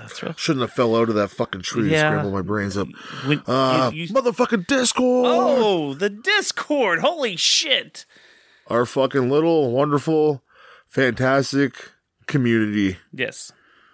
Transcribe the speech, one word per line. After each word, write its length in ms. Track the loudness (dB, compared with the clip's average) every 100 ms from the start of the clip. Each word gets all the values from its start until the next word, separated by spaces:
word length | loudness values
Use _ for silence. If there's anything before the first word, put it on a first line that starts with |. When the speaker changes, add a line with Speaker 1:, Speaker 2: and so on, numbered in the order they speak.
| -12
Speaker 1:
it's 180 | -12
real 100 | -10 -4
Speaker 2:
shouldn't 240 | -2 0
have 100 | -2
fell 240 | 0 2 2
out 140 | 2
of 60 | 2
that 120 | 0
fucking 360 | -2 -6 -6
tree 280 | -6 -2 2
Speaker 1:
Yeah. 160 | 2 2
Speaker 2:
and 60 |
scrambled 200 | 0 -2
my 80 | -4
brains 340 | -2 -2 -2 -4
up. 100 | -6 -10 -16 -6 -2
Speaker 1:
When 180 | -2 0
Speaker 2:
Uh, 460 | 0 2 2 0
Speaker 1:
you, 100 | -4
you 40 | -4
Speaker 2:
motherfucking 540 | -2 0 0 0 -2 0
Discord! 580 | 0 2 2 2 2 2
Speaker 1:
Oh, 680 | 2 2 4 2 2 -2 -4
the 140 | -6
Discord! 880 | -4 -2 0 -2 -6 -2 0 2 2
Holy 360 | 0 0 -2 -2
shit! 720 | 0 0 2 -2 -2 -14 -20 -20 -20 _ _ _ -2
Speaker 2:
Our 180 | 0 0
fucking 440 | 0 0 2 2
little, 400 | 2 2 2 2
wonderful, 720 | 0 0 0 2 2 2 0 _ _ -20 -20 _
fantastic 1040 | 0 0 2 2 2 0 0 0 -4 -20 _ _ _ -4
community. 760 | 0 2 2 2 0 0 -2 _
Speaker 1:
Yes. 400 | -8 -8 -8 -16 -20 _ _ _